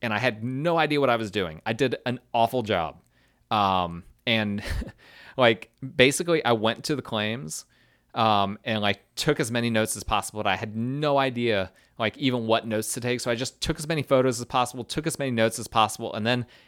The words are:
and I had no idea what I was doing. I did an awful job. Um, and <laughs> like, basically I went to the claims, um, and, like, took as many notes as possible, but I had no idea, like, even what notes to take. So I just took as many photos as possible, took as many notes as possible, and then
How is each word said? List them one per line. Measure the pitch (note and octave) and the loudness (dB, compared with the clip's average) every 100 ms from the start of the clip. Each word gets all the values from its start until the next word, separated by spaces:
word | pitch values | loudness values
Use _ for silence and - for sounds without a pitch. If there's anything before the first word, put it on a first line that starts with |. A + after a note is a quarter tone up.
and | A#2 | -4
I | G#2 | -2
had | B2+ G#2+ | -2 -2
no | A#2 C3 E3 E3 | -6 -4 0 2
idea | D3+ D3 | 2 2
what | C3+ | 2
I | A#2 | 2
was | G#2+ | 0
doing. | G2+ F2 D#2 - | -2 -4 -4 -4
I | |
did | A#2 C3+ A#2 B2 | 0 0 0 -4
an | B2 _ | -6 _
awful | A#2+ A2+ B2+ | 0 2 2
job. | G#2 F#2+ D#2+ E2 _ _ _ _ - | 0 0 0 -6 _ _ _ _ -2
Um, | A2 G2 F#2 F2 E2+ - _ - | 2 4 4 0 -4 -14 _ -2
and | A2+ G#2 G2+ - - - - | 0 0 -4 -6 -6 -8 -14
<laughs> | - - - - | -20 -20 -10 2
like, | A#2+ A2+ - - C3 - | 4 4 -4 -14 -6 4
basically | C3 C3+ E3+ D#3+ | 4 4 0 0
I | A#2+ | 2
went | A#2 A2 A2+ - | 2 2 0 -4
to | C#3+ | -6
the | |
claims, | - A2 G#2 A#2 D#3 - - _ _ _ _ | -4 -4 -2 -4 -8 -12 -14 _ _ _ _
um, | - A2 G#2 G2 G#2 | 0 4 4 2 -2
and, | B2 A2 | -4 -2
like, | G#2 G2+ _ - | 0 -2 _ -6
took | - D3+ | -2 0
as | B2+ | 0
many | A#2+ A#2 | 0 0
notes | A2 A2 G#2+ | 2 0 -2
as | |
possible, | - G#2+ - G#2+ | -2 -2 -2 -4
but | G2+ | 0
I | F2+ | 0
had | G#2+ A2 | -2 -6
no | A#2+ C#3 D3+ C#3 | -4 -2 0 2
idea, | C3+ A#2+ A#2+ G2+ F#2 _ _ - | 0 0 0 0 -2 _ _ -4
like, | A2 - | -4 0
even | C3 B2 A2+ | 0 0 2
what | A2+ A2+ | 2 2
notes | G#2+ A2 | -4 -2
to | - | -4
take. | A#2+ B2 | -4 -2
So | B2 | -2
I | A#2 | -4
just | C3 - | -4 -6
took | - D#3 | -6 -6
as | D3+ | -4
many | D#3+ | -4
photos | C3 C3+ C3 A2+ | 2 4 4 0
as | A#2+ | -2
possible, | B2+ A#2+ C3 | 0 0 -4
took | A2+ - D3+ | -8 -4 -4
as | - | -4
many | C#3 | -2
notes | A#2 A2+ - | 2 2 0
as | A2 | -2
possible, | A2+ A2 - A2+ | 2 2 2 -6
and | G#2+ A2 | -2 0
then | B2 A#2 - | 0 -2 -12